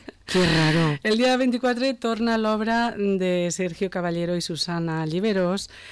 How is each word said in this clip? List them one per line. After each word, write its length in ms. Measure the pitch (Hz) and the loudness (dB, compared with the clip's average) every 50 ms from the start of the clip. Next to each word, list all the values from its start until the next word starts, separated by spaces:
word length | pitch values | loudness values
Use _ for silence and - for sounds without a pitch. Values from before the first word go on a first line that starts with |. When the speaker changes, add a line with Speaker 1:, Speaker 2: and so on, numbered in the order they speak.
| - - - _ _ - | -8 -14 -20 _ _ -2
Speaker 1:
Que 140 | - 185 180 | 0 2 2
raro. 520 | 165 160 160 156 156 156 170 165 156 147 143 - | 4 4 4 4 4 4 4 2 2 0 0 0
Speaker 2:
el 140 | 220 214 226 | 0 2 2
dia 180 | 247 254 254 | 4 4 2
vint-i-quatre 580 | 254 262 254 240 240 254 247 247 233 254 269 262 | 2 2 2 0 0 0 0 0 0 0 -2 -2
torna 420 | - - 233 226 214 233 233 226 220 | -2 -2 -2 -2 0 0 0 2 2
l'obra 560 | 220 214 214 214 220 226 226 233 233 240 - | 2 0 0 0 0 0 0 2 0 0 -2
de 520 | - 202 202 196 185 185 180 180 175 175 175 | -2 0 0 2 2 2 0 0 0 0 0
Sergio 400 | 170 - 185 180 170 - 202 185 | -2 -2 -4 -4 -4 -4 -4 -4
Caballero 460 | - 185 175 175 170 170 170 170 180 | -2 -2 -2 -2 -2 -2 -2 -2 -2
i 40 | 175 | -2
Susana 640 | 170 - 170 151 - - 175 170 165 165 160 160 160 | -2 -4 -4 -6 -4 -4 -4 -2 -2 -2 -2 -2 -2
Lliberós, 600 | 156 156 180 196 226 202 190 180 175 190 196 - - - - - - | -2 -2 -2 0 0 0 2 2 0 0 -2 -4 -8 -14 -18 -20 -20